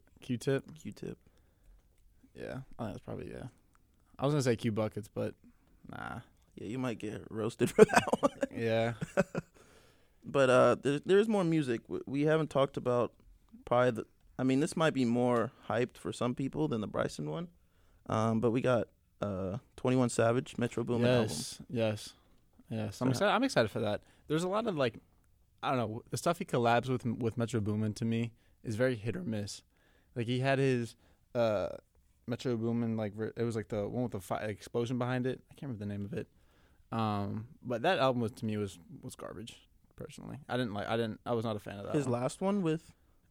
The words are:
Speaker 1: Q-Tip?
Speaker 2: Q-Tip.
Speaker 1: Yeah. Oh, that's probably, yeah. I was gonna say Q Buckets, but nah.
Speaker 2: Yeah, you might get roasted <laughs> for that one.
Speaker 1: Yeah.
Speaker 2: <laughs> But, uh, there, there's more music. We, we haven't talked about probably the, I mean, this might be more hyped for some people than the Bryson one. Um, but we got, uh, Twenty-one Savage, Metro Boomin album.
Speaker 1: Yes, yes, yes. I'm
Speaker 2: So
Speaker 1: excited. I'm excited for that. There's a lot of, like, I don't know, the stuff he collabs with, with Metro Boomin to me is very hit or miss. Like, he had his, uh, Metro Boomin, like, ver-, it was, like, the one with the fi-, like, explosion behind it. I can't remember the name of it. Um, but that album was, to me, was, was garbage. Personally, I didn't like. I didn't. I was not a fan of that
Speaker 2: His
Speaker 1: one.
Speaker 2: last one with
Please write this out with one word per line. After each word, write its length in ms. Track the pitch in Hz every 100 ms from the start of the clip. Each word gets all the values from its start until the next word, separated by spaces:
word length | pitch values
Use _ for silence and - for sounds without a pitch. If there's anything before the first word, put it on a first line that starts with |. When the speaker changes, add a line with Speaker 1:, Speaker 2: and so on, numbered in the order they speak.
| _ -
Speaker 1:
Q-Tip? 540 | - 120 139 135 - -
Speaker 2:
Q-Tip. 420 | 107 - - - _ _ _ _ - - _ _ - _ -
Speaker 1:
Yeah. 260 | - 57 - 135 -
Oh, 60 | 113
that's 120 | -
probably, 280 | - 107 -
yeah. 160 | 123 127 - _ _ _ _ _ -
I 80 | 139
was 80 |
gonna 80 | 147
say 120 | 127 113
Q 160 | 117
Buckets, 380 | 107 107 107 104
but 220 | - 110 - - _ _ _ -
nah. 300 | - 55 110 - _ _ -
Speaker 2:
Yeah, 120 | 98
you 120 | 127
might 200 | 127 107
get 240 | 107 107 -
roasted 400 | 110 110 - 196
<laughs> 60 | -
for 80 | -
that 180 | - - -
one. 120 | - - - -
Speaker 1:
Yeah. 380 | 113 113 117 113 - -
Speaker 2:
<laughs> 80 | - - - - - - - _ _ _
But, 260 | - 143 131
uh, 240 | 127 123 107
there, 180 | 135 143
there's 240 | - 196 226
more 160 | 208
music. 380 | 165 160 127 117 -
We, 120 | 92 -
we 160 | 139
haven't 280 | 151 160 151
talked 260 | 139 135 131
about 340 | 123 120 113 _ - - _ - -
probably 240 | 123 127
the, 160 | 107 - _ _ -
I 60 |
mean, 160 | 131 131
this 180 | 160 -
might 160 | 160
be 100 | 135
more 480 | 120 120 123 120 110 - -
hyped 300 | 110 123 -
for 160 | -
some 220 | - 123 120
people 320 | 135 - 156
than 120 | 113
the 80 | 98
Bryson 420 | - - - 151
one. 160 | 156 170 - _ _ _ _ -
Um, 320 | 110 113 113
but 120 | 117
we 100 | 123
got, 260 | 127 117 - _ _ -
uh, 360 | 104 95 95 104 - -
Twenty-one 320 | 127 127 120
Savage, 500 | - 117 120 - -
Metro 240 | 120 -
Boomin 240 | 120 117 120
album. 140 | 123 110
Speaker 1:
Yes, 300 | 117 - - -
yes, 440 | 117 110 107 - - _ - _ _ -
yes. 320 | 113 107 -
I'm 60 | 127
Speaker 2:
So 40 |
Speaker 1:
excited. 200 | 120 202
I'm 120 | 196
excited 280 | 262 143 110
for 80 | 110
that. 220 | 104 101 - - -
There's 160 | 156
a 40 | 185
lot 200 | 208 233
of, 100 | 156
like, 220 | 127 - _ _ _ _ _ -
I 60 | -
don't 80 | 127
know, 240 | 110 110 -
the 60 | 123
stuff 200 | 170 170
he 80 | 185
collabs 420 | 135 117 120 127
with, 160 | 127
with 320 | 117 110 117 120
Metro 220 | 117 117
Boomin 340 | 104 104 107 104
to 100 | 113
me 260 | 113 117 - _ _
is 120 | - 107
very 200 | 131 117
hit 200 | 113 180
or 80 |
miss. 400 | 117 107 104 - - _ _ _ _ 127
Like, 120 | 113
he 120 | 127
had 200 | 135 135
his, 360 | 135 123 117 - _ _ _
uh, 360 | 123 113 101 87 - - _ _ _ -
Metro 280 | 117 127 117
Boomin, 380 | 113 117 117 110
like, 200 | 107 104
ver-, 180 | 110 -
it 80 |
was, 120 | 117 110
like, 140 | 104
the 180 | 107 101
one 160 | 113
with 80 | 120
the 80 | 101
fi-, 220 | - 113
like, 80 | 107
explosion 480 | 98 - 120 120 123
behind 260 | 123 127 127
it. 160 | - -
I 60 | -
can't 80 | 139
remember 80 | 104 101
the 60 |
name 140 | 101 101
of 80 |
it. 140 | 107 - _ _ _ _ _ -
Um, 560 | 113 110 104 101 107 113 -
but 180 | 120 117
that 160 | 165 175
album 240 | 131 123
was, 100 | 110
to 120 | - 113
me, 120 | 107
was, 200 | 98 - - -
was 140 | 127 -
garbage. 400 | - - 117 - _ _ _ -
Personally, 420 | - - - 127 -
I 80 | 123
didn't 160 | 120
like. 140 | 104 -
I 100 | 117
didn't. 220 | 113 - -
I 60 |
was 120 | 120 113
not 100 | 104
a 40 |
fan 180 | - 98
of 80 | 101
that 80 |
Speaker 2:
His 120 | 151 131
Speaker 1:
one. 140 | 120
Speaker 2:
last 180 | 131 -
one 220 | 190 202
with 280 | 165 156 - - _ _ _